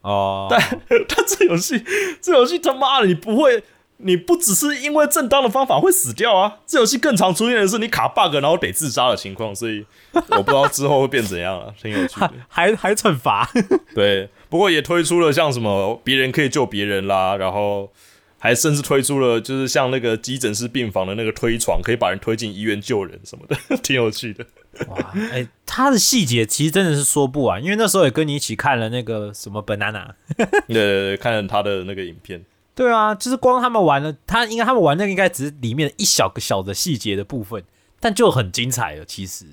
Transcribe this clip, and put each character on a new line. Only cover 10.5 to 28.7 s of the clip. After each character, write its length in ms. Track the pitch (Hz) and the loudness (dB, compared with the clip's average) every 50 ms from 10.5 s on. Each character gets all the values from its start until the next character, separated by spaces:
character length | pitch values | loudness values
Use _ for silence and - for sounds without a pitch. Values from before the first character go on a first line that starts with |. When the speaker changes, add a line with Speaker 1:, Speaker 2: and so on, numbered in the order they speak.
| 302 | 4
Speaker 2:
道 140 | 190 139 135 | 4 4 2
之 200 | - - 135 143 | 2 0 0 2
后 140 | 147 135 135 | 2 2 2
会 60 | 131 | 2
变 140 | 123 127 117 | 0 -2 -2
怎 180 | 101 95 87 | -2 -4 -4
样 180 | 87 90 95 90 | -4 -4 -6 -6
了， 160 | 101 110 104 | -8 -12 -16
<laughs> 80 | - - | -14 -10
挺 80 | 110 | -6
有 160 | 107 - 277 | -4 -4 -4
趣 140 | 262 - - | -4 -2 -2
的。 120 | 208 170 120 123 123 _ | -4 -4 -4 -8 -20 _
Speaker 1:
还， 200 | - - 170 190 | -2 0 2 2
还， 80 | 220 | 2
还 180 | - - 185 208 | 0 0 -2 -2
惩 200 | 208 - 226 165 131 | 0 0 0 0 0
罚。 320 | - - 107 101 117 - - 254 202 - | 0 0 0 0 0 0 0 -2 0 2
<laughs> 220 | - 359 - _ - | 0 -2 -2 _ -2
Speaker 2:
对， 360 | - 101 104 101 98 95 104 _ _ - - | 0 2 2 2 0 -4 -8 _ _ -18 -4
不 80 | - | 0
过 140 | 165 202 196 | 0 2 4
也 100 | 170 151 | 2 2
推 220 | 143 123 175 170 170 | 0 0 0 0 2
出 180 | 147 175 175 | 2 2 2
了 120 | 170 156 143 | 4 4 4
像 200 | 151 165 151 135 | 2 2 0 0
什 80 | 123 | -2
么 400 | 117 107 101 98 98 98 117 - _ | -2 0 0 0 0 -2 -4 -6 _
别 140 | - 131 | -2 0
人 160 | 135 131 131 127 | 2 2 0 0
可 80 | - | 0
以 80 | 151 135 | 0 0
救 160 | - 147 131 | 2 0 -2
别 200 | 101 - 101 101 | -2 -2 -4 -2
人 220 | 104 101 98 95 | -2 -2 -2 0
啦， 300 | 98 98 95 95 92 98 | 0 0 2 2 2 0
然 160 | 101 95 92 92 | 0 -2 -2 -2
后 400 | 101 104 101 101 101 98 101 _ _ - - _ _ _ _ _ _ | -2 -2 -2 -2 -4 -6 -10 _ _ -20 -20 _ _ _ _ _ _
还 160 | - 113 123 | 2 2 2
甚 200 | 120 - 156 147 | 4 2 0 0
至 80 | 143 139 | 0 0
推 200 | - 147 139 131 | 2 2 2 2
出 180 | - 143 139 | 2 0 2
了 200 | 131 123 117 113 | 2 2 2 2
就 140 | 107 - 135 | 0 -4 -6
是 140 | 135 135 127 | -4 -4 0
像 220 | - 151 135 127 | 0 0 0 2
那 100 | 127 131 | 0 -2
个 160 | 117 120 113 | 0 0 -2
急 220 | 110 - - 127 135 | -2 -4 -6 -8 -4
诊 160 | - 110 104 | -2 -4 -2
室 120 | 104 120 | -2 -6
病 240 | 123 117 135 127 113 | -4 -4 -4 -4 -2
房 160 | 98 95 95 | -2 -2 -4
的 80 | 92 98 | -2 -4
那 80 | 107 117 | -4 -4
个 80 | 110 110 | -4 -4
推 260 | - - 117 117 117 | -2 -2 -2 0 0
床， 220 | - - 90 - 92 | 0 0 0 0 0
可 100 | - 117 | 0 0
以 40 | |
把 140 | 120 117 92 | 0 0 0
人 80 | 92 98 | -2 -2
推 160 | - - 113 | -2 -4 -4
进 180 | 113 120 110 101 | -4 -4 -8 -8
医 100 | 95 107 | -6 -4
院 180 | 110 104 101 | -2 -2 -2
救 240 | 104 - 127 104 98 | -2 -4 -2 -2 -4
人 160 | 85 87 90 95 | -4 -10 -18 -20
什 140 | - - - | -20 -20 -20
么 60 | - - | -8 -8
的， 80 | - - - | -8 -8 -4
<laughs> 120 | - 285 247 - | -4 -4 -4 -2
挺 120 | - 143 | -2 0
有 160 | 131 117 110 | 0 0 0
趣 220 | 110 - - 117 104 | -2 -4 -10 -10 -12
的。 120 | - 117 _ _ _ _ _ _ - - - | -12 -16 _ _ _ _ _ _ -14 -12 -12
Speaker 1:
哇， 240 | - - - - - 190 214 226 | -8 -10 -10 -6 -6 -6 -6 -4
哎， 160 | - 127 123 120 _ _ _ | -6 -6 -8 -8 _ _ _
它 240 | - - - 254 277 | -12 -2 0 2 4
的 80 | 269 214 | 4 4
细 260 | - - - 247 190 | 4 2 2 2 0
节 220 | 123 120 117 113 | 2 2 0 0
其 180 | 107 - - 147 | 0 0 0 -2
实 60 | 160 | 0
真 120 | 151 185 196 | 2 2 2
的 100 | 175 151 | 2 2
是 100 | 143 143 | 0 0
说 240 | - - 151 143 135 | 0 0 2 0 0
不 160 | 131 147 135 | 0 0 0
完， 180 | 113 90 90 127 | 0 0 0 -2
因 60 | 175 | -4
为 80 | 202 | 0
那 100 | 214 226 | 0 0
时 120 | 202 - 196 | 2 4 4
候 60 | 175 | 4
也 60 | - | 4
跟 160 | - - 160 | 4 0 -2
你 80 | 151 143 | -2 -2
一 40 | 147 | -4
起 180 | - - 113 | -4 -6 -6
看 240 | 104 - 143 | -4 0 0